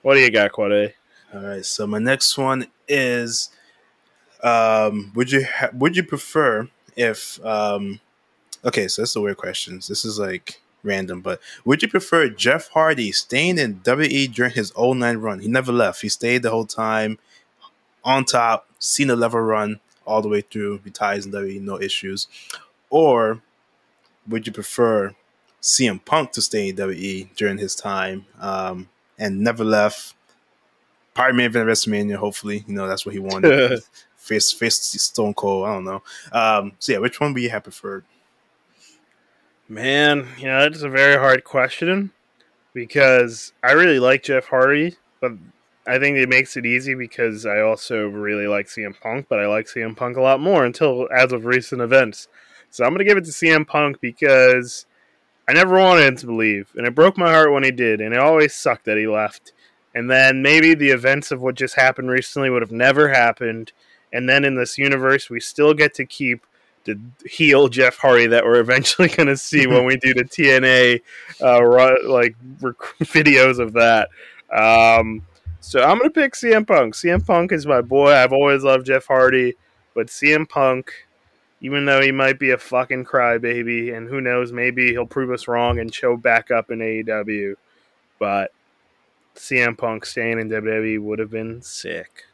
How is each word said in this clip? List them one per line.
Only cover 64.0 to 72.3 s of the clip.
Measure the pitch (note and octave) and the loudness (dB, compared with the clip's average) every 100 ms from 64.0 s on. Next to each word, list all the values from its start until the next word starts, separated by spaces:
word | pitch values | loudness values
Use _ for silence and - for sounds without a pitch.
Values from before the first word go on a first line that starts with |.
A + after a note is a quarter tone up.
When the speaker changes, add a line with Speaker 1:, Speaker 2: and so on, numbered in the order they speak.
| _ | _
Speaker 1:
and | A#2+ B2+ | -6 0
then | C#3 | 2
in | C#3 | 2
this | C3 B2 - | -2 -6 -4
universe, | C#3 C3+ C3 C3+ - | -2 0 0 0 -2
we | A#2 | -12
still | - - D3 | -10 2 2
get | D3+ D3 | 4 0
to | - C3 | -2 -12
keep | - C3+ A#2 _ _ _ _ | -6 -6 -6 _ _ _ _
the | - G#2 A#2+ _ - | -10 -10 -12 _ -20
heel | - D#3 C#3 C#3 | 0 4 6 4
Jeff | A#2+ B2+ - | 4 2 2
Hardy | C#3 B2 A#2 | 4 6 6
that | A#2 | 4
we're | A#2 A#2+ | 4 4
eventually | A#2 C3 C3+ - F3 | 4 2 0 2 2
<laughs> | - | 2
gonna | D3 C3+ | 0 0
see | - D3 C3 | -2 0 4
when | B2 | 2
we | B2+ C3 | 2 0
do | C3 | 0
the | B2 | 0
T | B2+ - C3+ | -2 0 4
N | C3 | 4
A, | C3 B2+ B2 A#2+ _ - - - | 4 6 4 2 _ -20 -20 0
uh, | B2+ B2 | 4 6
ru-, | A#2+ B2 B2+ B2+ - | 6 6 6 4 2
like, | B2+ A#2+ | 2 0